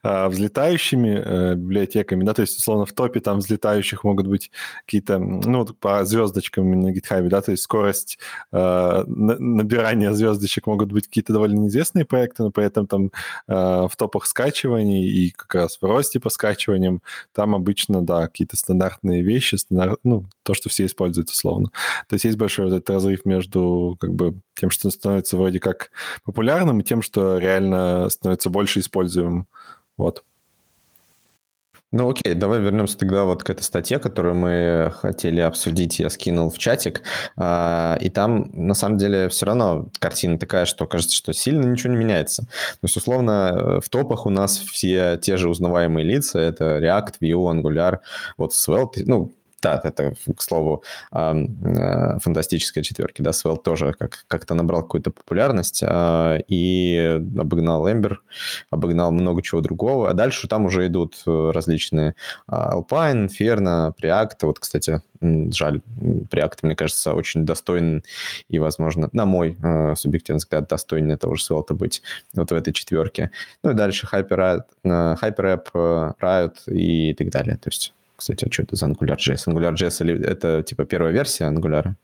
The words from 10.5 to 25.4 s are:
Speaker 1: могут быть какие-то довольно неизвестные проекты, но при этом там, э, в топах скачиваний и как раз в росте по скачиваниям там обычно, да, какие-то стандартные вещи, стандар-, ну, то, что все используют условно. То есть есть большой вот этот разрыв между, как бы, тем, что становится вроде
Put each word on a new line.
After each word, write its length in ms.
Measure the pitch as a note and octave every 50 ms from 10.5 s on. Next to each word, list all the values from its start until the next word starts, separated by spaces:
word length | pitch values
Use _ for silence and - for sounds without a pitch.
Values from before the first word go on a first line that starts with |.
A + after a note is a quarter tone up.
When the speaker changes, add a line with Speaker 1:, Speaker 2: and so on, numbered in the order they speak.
| - G#2+ -
Speaker 1:
могут 260 | A2 G#2+ G2+ G#2+ G2+
быть 140 | G2+ G#2+ -
какие-то 260 | - - A#2 - -
довольно 260 | G#2+ G#2+ G#2+ G#2 G#2 G#2
неизвестные 440 | G#2+ G2+ G2+ C3+ E3 - - F#3 D3
проекты, 380 | - C3 B2+ B2 A#2+ - - A2+
но 60 | G#2
при 140 | - - G#2
этом 220 | G2+ - A2 G#2
там, 240 | - - G2 G2 G2 - - - - - - - -
э, 40 | G2+ F#2+ F#2 F#2 F#2 F2+ F#2 F2+
в 80 | -
топах 300 | - A2+ G#2 - G2+ -
скачиваний 800 | - - - A#2+ D3+ - - - C3+ A#2+ A2+ G#2+ G#2 G2 F#2+ F#2 F#2
и 220 | G2+ F#2 F2+ F2
как 240 | - - - - -
раз 240 | F#2 E2+ E2 - -
в 40 | -
росте 360 | F#2+ A2 C3+ C#3+ - - B2
по 80 | - A2
скачиваниям 720 | - - - G#2+ G2+ - - - G2+ F#2 F#2 F#2 F#2 F2+ _ - - - - _ _
там 200 | - G#2 G#2+ G#2
обычно, 480 | G2 F2+ G2+ G2 - - - G2+ F#2
да, 200 | F2 E2+ F2 E2+ E2 D#2+
какие-то 280 | _ - F2+ - -
стандартные 680 | - - - F#2 F2+ F#2+ F#2 - - - F#2+ F2 F2
вещи, 340 | F2 G2 A2+ C3 - - -
стандар-, 400 | G2 - _ F#2 F#2 F#2 F#2 G#2+ - _
ну, 200 | B2 A#2+ G#2 F#2 F#2+ _ _ _
то, 100 | - G2
что 140 | - - -
все 180 | - - G2
используют 440 | F#2 - - F#2+ F2+ E2+ E2+ E2 -
условно. 400 | - - - - - G2+ G2+ G2 - - - - - - - _
То 60 | G#2+
есть 100 | G2 -
есть 120 | A2+ A2 G#2
большой 280 | A2+ G2 - - G2
вот 80 | F#2 F#2
этот 160 | F2+ - -
разрыв 340 | G2 F#2+ F#2+ G2 G2 F#2 -
между, 720 | G2 F#2+ F#2 F2+ F#2 - F#2 F2+ F2 F2 F2 F2 F2 F2+ -
как 120 | - F2 F2+
бы, 200 | F#2 F2+ E2+ F2+ F#2 _ _ _
тем, 160 | - - F#2
что 200 | - - - G2+
становится 460 | - - - G2+ G2 F#2+ - - -
вроде 200 | F#2